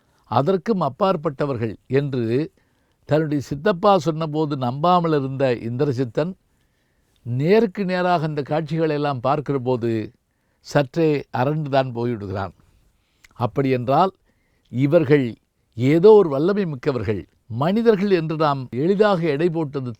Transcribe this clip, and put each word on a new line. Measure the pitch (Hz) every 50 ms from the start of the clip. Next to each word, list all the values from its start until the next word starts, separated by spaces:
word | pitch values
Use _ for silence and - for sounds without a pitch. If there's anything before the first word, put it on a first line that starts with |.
| _ _ _ _ _ -
அதற்கும் | 110 123 139 175 190 180 - 226 226 180
அப்பாற்பட்டவர்கள்" | 160 135 127 - 202 190 190 156 147 165 135 - 151 143 135 107 117 113 113 - _
என்று | - 123 139 143 139 131 127 113 110 120 135 160 - _ _ _ _ _ _ _ _ _ _ _ -
தன்னுடைய | 143 156 165 147 151 143
சித்தப்பா | 117 - 151 143 151 233 208 165 220 208 196 180
சொன்னபோது | 127 165 156 156 165 151 147 156 160 147 147
நம்பாமல் | 135 131 120 131 143 156 175 180 175 170 165 156 143
இருந்த | 135 135 135 131 139 131 120 -
இந்திரசித்தன் | - 117 120 123 147 147 120 123 135 117 - - 156 180 190 _ _ _ _ _ _ _ _ _ _ _ _ _ _ _ _ _ -
நேருக்கு | 117 120 127 143 170 202 226 233 190 - 208 202
நேராக | 180 185 180 180 180 175 165 156
அந்த | 156 151 147
காட்சிகளை | 131 117 151 160 160 135 160 160 165 156 147
எல்லாம் | 143 147 143 139 123
பார்க்கிற | 110 131 147 151 131 - 139 135
போது | 120 127 127 117 117 117 113 110 107 110 - _ _ _ _ _ _ _ _ _ _
சற்றே | - - 147 143 - - 170 160 156 147 135 - _
அரண்டுதான் | - 120 127 143 156 160 151 139 135 135 135 131
போய்விடுகிறான். | 117 117 120 123 120 104 101 95 95 101 98 98 - _ _ _ _ _ _ _ _ _ _ _ _ _ _ _ _
அப்படியென்றால் | - 117 107 - 143 139 135 127 123 120 123 135 160 185 190 - _ _ _ _ _ _ _ _ _ _ -
இவர்கள் | 110 120 139 139 156 170 156 120 151 143 127 117 107 - _ _ _ _ _ _ -
ஏதோ | 113 123 135 156 170 170 214
ஒரு | 220 208 185 160
வல்லமை | 135 135 156 185 202 208 196
மிக்கவர்கள், | 160 147 123 - 151 131 117 101 104 107 90 - - _ _ _ -
மனிதர்கள் | 110 117 143 175 202 233 226 233 220 175 202 208
என்று | 190 170 160 156 160
நாம் | 151 160 147 139 135 127 -
எளிதாக | - 120 151 180 202 185 214 208 196 165 170 160
எடை | 139 139 170 180
போட்டது | 160 165 160 135 147 139 131 120 113 -